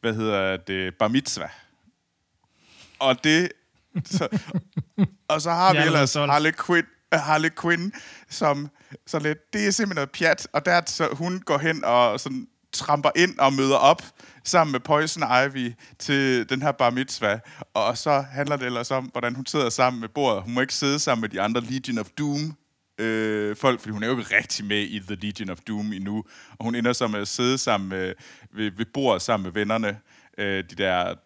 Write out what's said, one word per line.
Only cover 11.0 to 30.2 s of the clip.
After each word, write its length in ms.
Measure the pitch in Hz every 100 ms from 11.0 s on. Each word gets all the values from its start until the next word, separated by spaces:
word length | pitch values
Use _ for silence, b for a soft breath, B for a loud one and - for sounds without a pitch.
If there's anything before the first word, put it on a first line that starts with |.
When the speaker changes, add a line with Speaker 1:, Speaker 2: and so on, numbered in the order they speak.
| 160
Speaker 1:
hun 280 | 143 170 185
går 180 | 185 143
hen 260 | 160 160
og 360 | - 120 120 107
sådan 280 | - 131 117 _ _
tramper 380 | - - 143 147 -
ind 220 | 180 -
og 140 | 135
møder 240 | 139 135 139
op 260 | 135 165 - _ B B
sammen 280 | - 180 156
med 80 | 127
Poison 420 | - 147 156 165
Ivy 500 | 135 123 135 135 123 117 B -
til 500 | - 139 135 127 110
den 140 | 131
her 100 | 151
bar 180 | - 123
mitzvah, 480 | 123 131 - 107 107 B B -
og 240 | - 107 117
så 220 | - 139
handler 360 | 135 135 143 147
det 100 | 127
ellers 240 | 123 120
om, 140 | 135
hvordan 300 | 131 - 120
hun 120 | 123 131
sidder 240 | 151 127
sammen 300 | 110 127 127
med 80 | 113
bordet. 340 | 147 139 104
Hun 120 | 95
må 60 | 120
ikke 140 | 135
sidde 240 | - 139 143
sammen 220 | 147 120
med 80 | 113
de 120 | 92
andre 200 | 101 117
Legion 380 | 117 131 131 117
of 100 | 104 -
Doom, 380 | 147 143 156 151 _ _ _ -
øh, 580 | 113 110 110 107 104 104
folk, 240 | 135 120
fordi 120 | -
hun 100 | 107
er 40 | 110
jo 120 | 127
ikke 180 | 104 98
rigtig 280 | - -
med 160 | 104 104
i 160 | 101 104
The 160 | 95
Legion 360 | 101 104 101 98
of 80 | 87 -
Doom 240 | 107 107
endnu, 320 | 101 98 107 104 B B B
og 60 |
hun 100 | 113
ender 180 | 120 117
så 160 | 120 117
med 120 | 107
at 80 | 101
sidde 300 | - 123 131
sammen 300 | - 104 98
med, 240 | 95 92 92 B B B
ved, 180 | 104 107 92
ved 100 | 113
bordet 280 | 143 135 95
sammen 220 | - 110
med 80 | 92
vennerne, 460 | 87 104 113 110 101 _ b